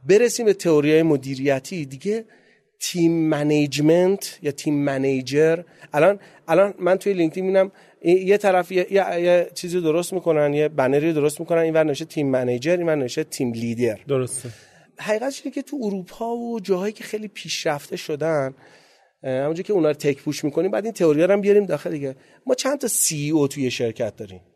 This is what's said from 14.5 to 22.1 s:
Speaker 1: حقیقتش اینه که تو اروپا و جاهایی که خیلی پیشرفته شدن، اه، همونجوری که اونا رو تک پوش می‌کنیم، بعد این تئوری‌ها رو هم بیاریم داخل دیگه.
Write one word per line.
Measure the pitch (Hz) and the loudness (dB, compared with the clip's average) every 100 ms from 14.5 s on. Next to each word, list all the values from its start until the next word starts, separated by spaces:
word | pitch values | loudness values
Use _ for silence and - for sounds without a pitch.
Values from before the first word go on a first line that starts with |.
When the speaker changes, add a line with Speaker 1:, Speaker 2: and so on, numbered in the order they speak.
| - - _ _ _ | -18 -20 _ _ _
Speaker 1:
حقیقتش | 180 214 254 277 | -4 -4 -4 -8
اینه | 285 | -10
که | 277 | -10
تو | 269 294 | -10 -6
اروپا | 214 196 175 - 226 233 | -6 -6 -10 -10 -8 -6
و | 233 233 | -6 -8
جاهایی | 185 185 202 | -2 -2 -2
که | 214 | -8
خیلی | - 214 214 | -10 -10 -10
پیشرفته | - 160 - 170 147 - 175 | -14 -10 -6 -4 -4 -6 -12
شدن، | - 147 156 156 135 131 - - _ _ _ _ | -6 -4 -2 0 -2 -8 -20 -20 _ _ _ _
اه، | 135 | -6
همونجوری | 131 143 165 | -4 -2 -4
که | 185 | -2
اونا | 208 156 | 2 2
رو | |
تک | 147 147 135 | 2 -2 -2
پوش | - 143 | -4 -4
می‌کنیم، | 151 139 175 | -2 0 0
بعد | - | -2
این | 208 | -4
تئوری‌ها | 214 170 147 180 | 0 2 4 4
رو | |
هم | 202 | 4
بیاریم | 196 202 196 | 4 0 0
داخل | 151 - | -4 -4
دیگه. | 160 139 | -6 -8